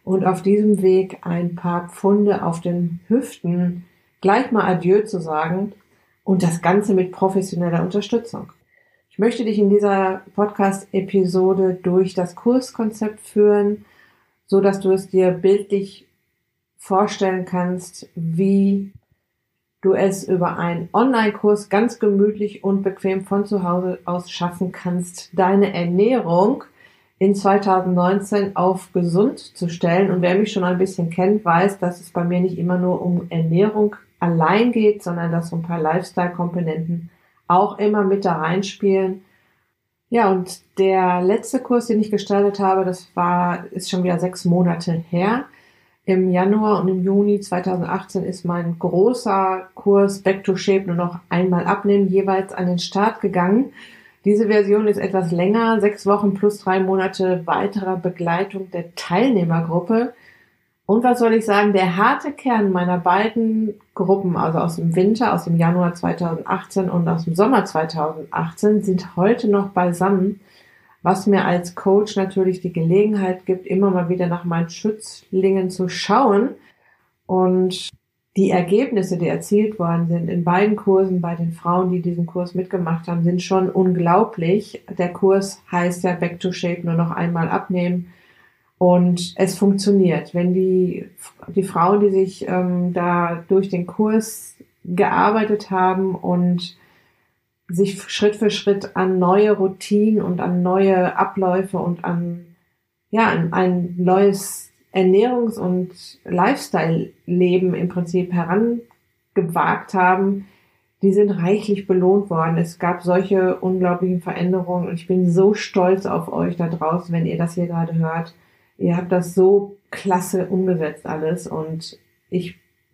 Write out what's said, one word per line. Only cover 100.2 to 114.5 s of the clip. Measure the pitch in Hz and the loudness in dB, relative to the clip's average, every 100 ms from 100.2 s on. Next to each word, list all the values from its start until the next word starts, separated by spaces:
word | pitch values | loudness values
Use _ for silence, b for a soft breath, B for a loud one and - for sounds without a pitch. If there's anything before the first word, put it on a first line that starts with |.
und | 180 175 | 0 -2
an | 170 180 | -2 0
neue | 180 185 196 185 180 - | 2 4 4 4 2 0
Abläufe | - - 185 180 190 175 | -2 0 0 0 -2 -4
und | 175 170 | -4 -4
an, | 165 170 175 175 - _ _ _ _ _ _ | -4 -4 -4 -8 -14 _ _ _ _ _ _
ja, | 214 220 | 0 2
an | 165 165 | 0 0
ein | 180 185 180 175 - | 0 0 0 -2 -2
neues | 180 190 202 196 - - - _ _ | 2 4 4 2 -4 -12 -16 _ _
Ernährungs- | 190 185 190 240 247 226 - | 0 4 4 4 2 -2 -2
und | 180 180 180 - - - - | -2 -2 -4 -10 -20 -18 -4
Lifestyle-Leben | 175 196 277 - 180 160 165 165 - - 175 180 180 185 170 | 0 0 0 -2 -2 0 -2 -4 -10 -4 0 2 2 0 -2
im | 175 | -4
Prinzip | 180 170 185 180 | -4 -4 -2 -2
herangewagt | 175 170 190 233 240 - _ _ _ _ - 170 165 151 185 - | -2 -2 0 0 -2 -8 _ _ _ _ -4 -2 0 0 -2 -2
haben, | 190 180 185 196 196 196 B B B B _ | 2 2 4 0 -2 -8 B B B B _
die | 196 | 2
sind | 196 208 | 4 2
reichlich | 175 170 208 208 196 - | 2 0 0 0 -2 0
belohnt | 185 185 202 196 | 2 4 4 2
worden. | 165 165 165 | 0 0 0
Es | 165 - | -2 -2
gab | 175 175 | -4 -2
solche | 175 180 190 196 185 - | 0 0 2 2 2 0
unglaublichen | 185 185 180 175 185 180 | -2 0 0 0 -2 -2
Veränderungen | 175 165 180 | -4 -4 -2